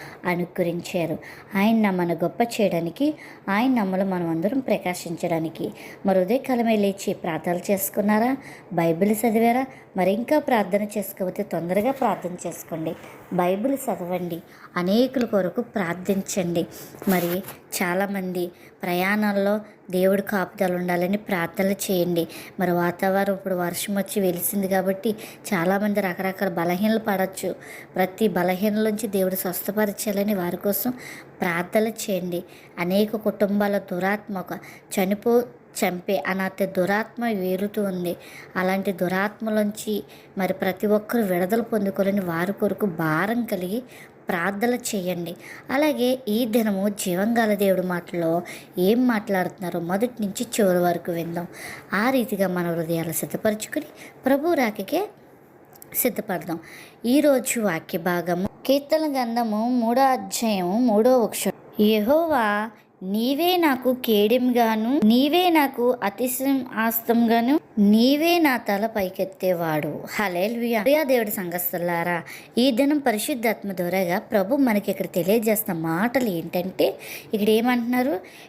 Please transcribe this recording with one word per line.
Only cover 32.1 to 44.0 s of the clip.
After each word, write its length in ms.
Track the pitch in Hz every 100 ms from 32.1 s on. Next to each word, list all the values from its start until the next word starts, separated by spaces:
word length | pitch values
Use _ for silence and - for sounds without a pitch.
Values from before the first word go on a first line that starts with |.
| 185 180 175 170 - - -
అనేక 360 | 175 196 214 214
కుటుంబాల 640 | 214 208 202 202 208 202
దురాత్మ 600 | 196 180 185 208 - 190
ఒక 220 | 175 - - - - -
చనిపో-, 420 | 190 208 240 240 240 - - - 196
చంపే 380 | 180 - 190 -
అనాథ 360 | 190 190 190
దురాత్మ 600 | 190 190 180 202 220 - 233
వేరుతూ 580 | 208 185 185 208 214
ఉంది. 320 | 202 180 175 - - - - 185
అలాంటి 360 | 185 190 196
దురాత్మలోంచి 1120 | 180 180 185 202 202 220 214 208 208 - 202 - - - -
మరి 160 | 185
ప్రతి 340 | 185 190 185 208
ఒక్కరు 340 | 208 214 240
విడుదల 400 | 202 175 185 226
పొందుకోవాలని 600 | 233 220 196 196 196 202
వారి 320 | 180 165 180
కొరకు 320 | 196 202 190 214
భారం 600 | 165 160 156 196 233 233
కలిగి 380 | 190 180 220 254 -